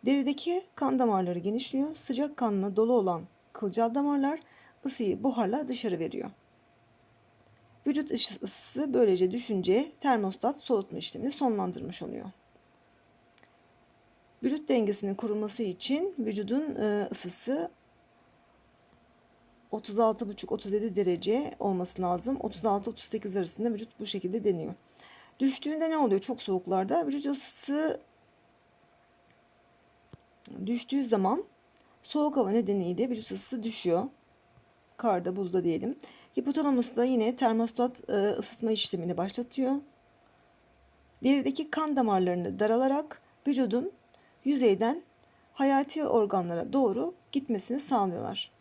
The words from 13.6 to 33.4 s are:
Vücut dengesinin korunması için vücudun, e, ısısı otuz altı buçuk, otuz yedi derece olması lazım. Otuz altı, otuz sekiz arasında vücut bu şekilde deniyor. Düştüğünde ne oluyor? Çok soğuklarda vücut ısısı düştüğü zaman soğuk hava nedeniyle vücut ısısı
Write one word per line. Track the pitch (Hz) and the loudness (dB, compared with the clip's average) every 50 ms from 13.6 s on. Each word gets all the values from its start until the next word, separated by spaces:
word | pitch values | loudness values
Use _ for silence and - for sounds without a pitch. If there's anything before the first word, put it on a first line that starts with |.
| _ _ _ _ _ _ _ _ _ _ _ _ _ _ _ _ - | _ _ _ _ _ _ _ _ _ _ _ _ _ _ _ _ -2
Vücut | 262 277 302 302 - | -2 -2 -2 0 2
dengesinin | 277 240 220 202 208 208 - 196 202 | 2 2 4 2 2 0 0 -2 -4
korunması | 196 - 220 208 214 214 214 - - 233 | -4 -4 -4 -2 -2 -2 -4 -2 -2 -2
için | 196 180 - - - 269 302 349 403 359 - | -4 -4 -4 -2 0 0 0 0 -4 -4 -4
vücudun, | 226 214 208 202 214 196 233 277 311 302 - | -4 -4 -2 -4 -4 -2 -2 -2 -2 -2 -2
e, | - 214 214 208 208 202 - - | -2 0 0 0 0 -2 -2 -4
ısısı | - - 180 180 - - 233 262 302 339 349 - _ _ _ _ _ _ _ _ _ _ _ _ _ _ _ _ _ _ _ _ _ _ _ _ _ _ _ _ _ _ _ _ _ _ _ _ _ _ _ | -4 -4 -4 -4 -4 -2 -2 -2 -2 -2 -6 -8 _ _ _ _ _ _ _ _ _ _ _ _ _ _ _ _ _ _ _ _ _ _ _ _ _ _ _ _ _ _ _ _ _ _ _ _ _ _ _
otuz | - 214 214 - 202 208 | -8 -8 -8 -4 0 4
altı | 233 220 214 220 240 196 | 4 4 4 2 -4 -8
buçuk, | 208 - - - - | -6 -10 -6 -6 -6
otuz | 180 - 202 196 | -4 -4 -2 -2
yedi | 208 208 226 185 | 0 0 0 0
derece | 196 202 180 180 170 175 185 220 254 294 - - - | 2 2 2 2 0 2 0 2 2 0 -2 -6 -2
olması | - 202 190 180 180 175 - - 185 | -2 0 0 0 0 -2 -2 -2 0
lazım. | 180 180 180 - 240 277 269 | 0 0 0 0 -2 -2 -2
Otuz | - 220 - - - | -4 -6 -6 -2 0
altı, | 220 196 202 202 233 | 0 0 0 -2 -4
otuz | 226 - - | -8 -8 -10
sekiz | - - 220 - 214 185 | -6 -6 -6 -6 -4 -2
arasında | 202 180 165 180 - 214 240 226 | -2 0 0 0 0 0 -2 -2
vücut | 202 220 226 - _ | -2 -6 -12 -12 _
bu | 208 | -8
şekilde | 208 - 196 185 180 185 226 202 | -6 -6 -4 -4 -4 -4 0 0
deniyor. | 214 185 170 160 165 175 - _ _ _ - - - - - - - _ _ | 0 0 0 -2 -8 -10 -12 _ _ _ -20 -20 -20 -20 -20 -20 -20 _ _
Düştüğünde | 254 269 262 - - 294 311 311 330 320 | 0 0 0 0 -4 -4 -2 -2 0 0
ne | 320 311 | 2 2
oluyor? | 294 240 196 196 | 2 4 2 2
Çok | 196 - 254 - - | 0 -2 -6 -6 -2
soğuklarda | - 190 185 185 - 190 190 190 196 277 339 330 | -2 -2 -2 0 0 0 0 0 2 0 0 0
vücut | 294 269 285 285 | 0 -2 -2 -2
ısısı | 277 285 269 - - - - - - 277 294 311 311 - - - _ _ _ _ _ _ _ _ _ _ _ _ _ _ _ _ _ _ _ _ _ _ _ _ _ _ _ _ _ _ _ _ _ _ _ _ _ _ _ _ _ - - _ _ _ _ _ - - - 190 | -2 -2 -2 -2 -2 -2 -2 -2 0 0 0 0 0 -2 -4 -8 _ _ _ _ _ _ _ _ _ _ _ _ _ _ _ _ _ _ _ _ _ _ _ _ _ _ _ _ _ _ _ _ _ _ _ _ _ _ _ _ _ -20 -20 _ _ _ _ _ -16 -12 -10 -4
düştüğü | 190 240 240 - - 262 277 269 | -2 -2 -2 -2 -2 -2 0 2
zaman | 233 220 208 190 185 226 339 415 - _ _ _ _ _ _ _ _ _ _ _ | 2 2 4 4 2 2 0 -2 -8 _ _ _ _ _ _ _ _ _ _ _
soğuk | - - 302 294 302 285 | -4 0 2 2 2 4
hava | 285 226 190 | 2 2 4
nedeniyle | 202 233 233 185 202 196 185 170 180 180 226 262 | 2 2 2 2 0 0 0 -2 0 0 0 -2
vücut | 247 220 214 - 190 | -2 -6 -6 -6 -4
ısısı | 190 | -2